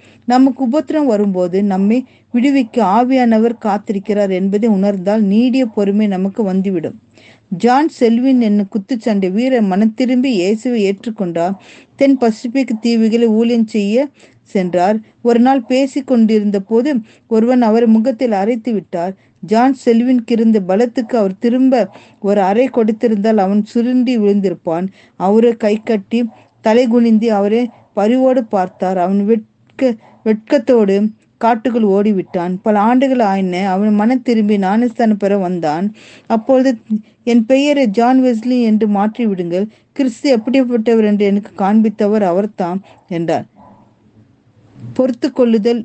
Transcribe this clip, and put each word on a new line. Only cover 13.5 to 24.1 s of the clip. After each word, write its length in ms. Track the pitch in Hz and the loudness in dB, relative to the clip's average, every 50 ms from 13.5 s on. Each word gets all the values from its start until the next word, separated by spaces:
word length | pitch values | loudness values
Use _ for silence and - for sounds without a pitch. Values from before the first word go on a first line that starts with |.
| 240 233 226 | 0 0 -2
செய்ய 420 | 220 - 220 202 202 214 247 294 285 _ _ - - _ _ | -2 -2 -4 -2 0 0 -2 -2 -2 _ _ -20 -20 _ _
சென்றார். 560 | _ _ - 202 180 180 165 180 175 196 220 220 220 _ _ _ | _ _ -4 -2 -2 0 0 0 0 0 0 -2 -4 _ _ _
ஒரு 180 | - 233 240 233 | -2 0 2 2
நாள் 220 | 240 262 269 277 | 4 2 2 0
பேசிக் 440 | - - 262 262 277 269 - 294 269 | 0 -2 0 0 0 -2 -4 -6 -4
கொண்டிருந்த 540 | - 262 233 226 214 226 214 202 208 196 202 | 0 2 2 2 2 2 0 0 0 -2 -4
போது 400 | 190 - 220 226 254 302 294 226 220 - - _ _ | -4 -2 -2 0 0 0 -2 -4 -6 -8 -20 _ _
ஒருவன் 360 | - 233 220 220 240 254 254 | -2 0 0 2 2 2 2
அவர் 240 | 240 214 214 233 240 | 2 2 2 2 4
முகத்தில் 460 | 226 220 220 220 269 254 - 262 240 | 4 4 2 2 0 -2 -2 -2 -2
அரைத்து 400 | 214 190 196 214 254 226 220 247 | -2 -2 -2 -2 -2 -4 -4 -4
விட்டார். 420 | 226 196 165 - - 175 170 190 190 _ _ _ _ - | -6 -6 -6 -6 -8 -6 -6 -6 -8 _ _ _ _ -14
ஜான் 340 | - 165 208 226 247 269 269 | -6 0 2 2 2 2 0
செல்வின் 500 | 262 - 254 233 226 240 254 262 247 226 | 0 0 0 2 2 2 2 0 0 0
இருந்த 340 | - 240 214 226 226 220 214 | -2 -2 0 2 2 2 2
பலத்துக்கு 580 | 185 175 185 202 202 220 220 220 220 214 - 233 | 0 0 0 0 0 0 -2 -6 -6 -2 -2 -2
அவர் 200 | 208 196 190 - | -2 -2 -4 -2
திரும்ப 500 | - 233 240 254 262 262 262 240 196 190 - - - - _ _ | -2 -2 0 2 2 2 2 2 0 -2 -6 -20 -20 -20 _ _
ஒரு 200 | - 196 208 208 | -2 -2 0 2
அறை 280 | 190 180 202 226 262 262 | 2 0 2 0 0 0
கொடுத்திருந்தால், 680 | - 254 226 214 226 220 - 233 220 202 196 226 220 | 0 -2 0 0 -2 -2 -2 -2 0 0 0 0 2
அவன் 280 | 214 190 190 202 208 202 - - | 2 2 2 0 -2 -2 -2 -2
சுருண்டி 440 | 233 226 247 254 254 247 233 | -2 -2 0 0 0 0 0